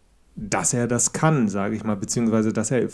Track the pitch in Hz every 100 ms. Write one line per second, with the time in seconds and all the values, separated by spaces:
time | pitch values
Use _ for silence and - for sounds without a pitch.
0 | _ _ _ - 104 98 - 123 120 120
1 | - - 160 147 107 98 98 110 107 101
2 | - 123 117 110 110 107 107 127 101